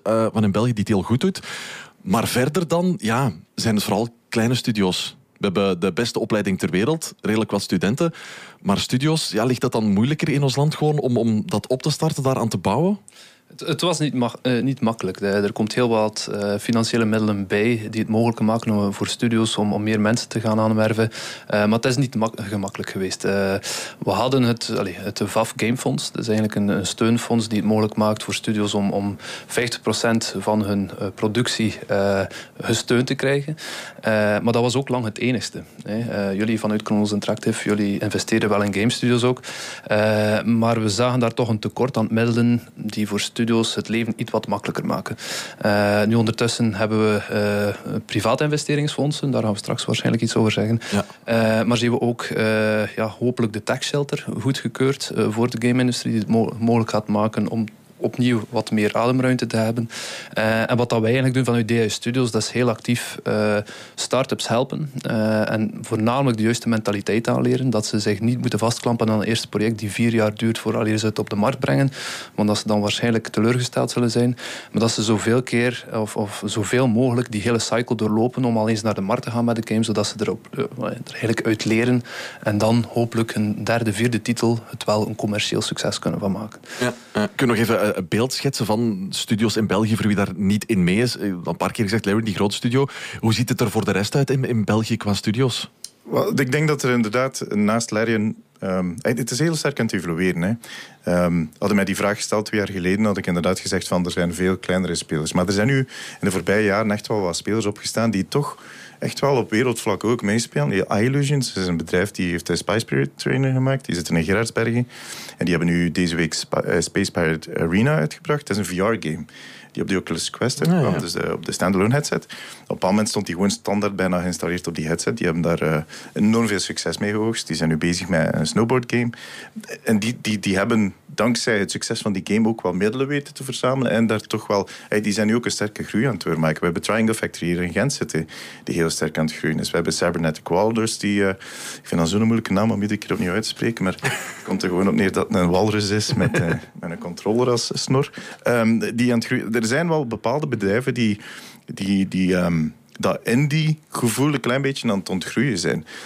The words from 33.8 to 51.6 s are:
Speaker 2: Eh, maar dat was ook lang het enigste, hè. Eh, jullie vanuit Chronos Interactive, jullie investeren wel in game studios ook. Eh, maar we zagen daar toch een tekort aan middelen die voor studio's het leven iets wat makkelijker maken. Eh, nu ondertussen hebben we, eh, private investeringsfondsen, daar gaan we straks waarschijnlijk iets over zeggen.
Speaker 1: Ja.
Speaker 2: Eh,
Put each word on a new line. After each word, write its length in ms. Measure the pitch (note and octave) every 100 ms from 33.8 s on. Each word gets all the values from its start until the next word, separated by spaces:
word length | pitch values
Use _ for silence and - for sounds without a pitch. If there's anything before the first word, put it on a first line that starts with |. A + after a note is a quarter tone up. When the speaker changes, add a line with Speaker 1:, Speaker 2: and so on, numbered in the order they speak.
| - -
Speaker 2:
Eh, 120 | -
maar 400 | G#2+ G#2 G#2 A#2
dat 100 | A#2
was 140 | B2 B2+
ook 120 | C#3
lang 160 | B2
het 140 | A2+ -
enigste, 440 | A#2+ A#2+ - - D#2+ -
hè. 160 | - A2
Eh, 380 | A#2+ G2+ G2 G2
jullie 240 | A2 A2
vanuit 220 | G#2+ G#2+
Chronos 280 | - G#2+ G#2
Interactive, 560 | G2+ G2 G#2 - A2 -
jullie 300 | G#2 G2+ G2+
investeren 500 | G#2 G2 - A2 A2+
wel 140 | G#2
in 120 | G2+
game 160 | G2 A2+
studios 340 | - B2 A#2+
ook. 160 | B2 B2+ - - - - -
Eh, 560 | G#2+ G#2+ G#2+ G#2+ G#2+
maar 400 | G#2+ A#2 A2+ A2+
we 60 | G#2+
zagen 320 | F#2+ B2 B2+
daar 140 | A2+
toch 140 | - A2+
een 100 | G#2+
tekort 380 | - - B2+ A#2
aan 120 | A2
middelen 520 | A2+ A#2 A#2 A#2+ A#2+ -
die 340 | - G#2+ G#2+ G#2
voor 120 | G2+
studio's 160 | - - A#2 A2+ A2
het 140 | - D#2+
leven 240 | A2 A2 -
iets 140 | A#2+
wat 160 | A2 -
makkelijker 400 | G2+ - E2+ F#2+
maken. 300 | - - - - - - -
Eh, 460 | G#2+ G#2 G#2 G#2
nu 100 | G#2+
ondertussen 600 | A#2 A2+ - A#2 - A2+
hebben 240 | G2 G#2+ A2
we, 240 | G#2+ G#2 - G#2+ G#2 G#2 G#2 G2 -
eh, 100 | G2+ -
private 380 | A2 A2 B2
investeringsfondsen, 840 | D3+ D3 - D3 D3 - C3+ D3 C#3+
daar 120 | A#2+
gaan 100 | A2
we 60 | G2+
straks 260 | - A#2
waarschijnlijk 380 | - A#2 B2 A2+
iets 120 | A2+
over 180 | A#2 A2
zeggen. 280 | B2 G#2+ A#2 -
Speaker 1:
Ja. 140 | G3+ - -
Speaker 2:
Eh, 420 | - A2+ A2 A2